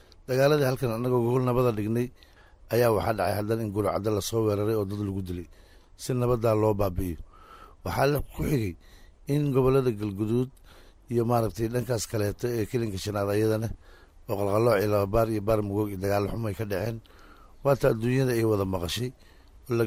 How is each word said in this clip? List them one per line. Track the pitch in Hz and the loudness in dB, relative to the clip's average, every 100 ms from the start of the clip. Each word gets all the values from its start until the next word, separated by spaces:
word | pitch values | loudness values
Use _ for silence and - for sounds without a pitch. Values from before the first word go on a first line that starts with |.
| - - - | -20 -16 -4
Dagaaladii | 127 143 151 131 | 2 4 4 2
halkan | 131 127 | 0 -2
annagoo | 113 127 123 | -2 0 2
gogol | 117 127 | 2 2
nabada | 127 123 123 | 2 2 2
dhignay | 104 104 117 123 - - - - - - | 0 -2 -2 -2 -8 -20 -20 -20 -18 -2
ayaa | 117 120 | 2 4
waxaa | 104 - 107 | 4 0 0
dhacay | 92 | 0
haddana | 98 104 113 | 0 -2 -2
in | 110 | -2
Gulcadda | 98 98 82 104 | -2 0 0 0
la | 104 | -2
soo | - 113 110 | -2 0 0
weeraray | 101 104 110 | 0 0 0
oo | 98 | -2
dad | 104 | -4
lagu | 104 98 | -4 -4
dilay, | 90 87 85 - - - - - | -6 -8 -10 -20 -20 -20 -20 -14
si | - | -4
nabaddaa | 127 120 123 113 | -2 0 2 2
loo | 107 107 | 2 2
baabi'iyo. | 101 98 87 92 80 - - - - - - | 2 -2 -2 -4 -6 -12 -18 -20 -20 -20 -12
Waxaa | 92 87 139 | -6 0 2
la | 143 | 0
ku | - - 143 | -4 -4 -2
xigay | 143 101 80 - - - - - | 0 -2 -8 -18 -20 -20 -14 -2
in | 147 143 | 0 2
gobollada | 131 131 135 127 | 2 4 4 2
Galguduud | 104 107 98 107 120 127 - - - - - - | -2 -4 -2 0 0 -2 -8 -20 -20 -20 -20 -4
iyo | 117 117 | 0 2
maaragtay | 120 110 90 113 | 2 0 -2 -4
dhankaas | 120 117 117 - | -2 -2 -4 -4
kaleeto | 113 104 98 120 | -2 -2 -2 -4
ee | 120 101 | -2 -2
kilinka | 123 113 95 | -2 -4 -4
shanaad | 104 101 101 | -4 -2 0
ayadana | 104 110 110 110 95 - - - - - | 2 2 0 -2 -8 -16 -20 -20 -16 -6
oo | 101 | -2
qalqallooc | 101 104 120 101 | 0 2 4 2
iyo | 104 | 2
Lababaar | 104 101 113 113 | 0 2 2 0
iyo | 110 | 0
Baar | 101 110 | 0 0
Magoog | 104 101 104 | 0 -2 -2
iyo | 95 | -2
dagaal | 98 101 101 | 0 0 0
xumo | 107 110 | -4 -6
ay | |
ka | 98 | -6
dhaceen. | 104 95 110 113 - - - - - - | -4 -4 -4 -6 -14 -20 -20 -20 -20 -4
Waata | 139 135 139 | 0 2 2
adduunyada | 113 120 127 131 | 2 0 2 2
ay | 117 113 | 2 2
wada | 104 | 2
maqashay | 95 92 85 - 127 - - - - - - | 0 -2 -4 -4 -6 -10 -20 -20 -20 -16 -4
oo | |
la | 117 | 0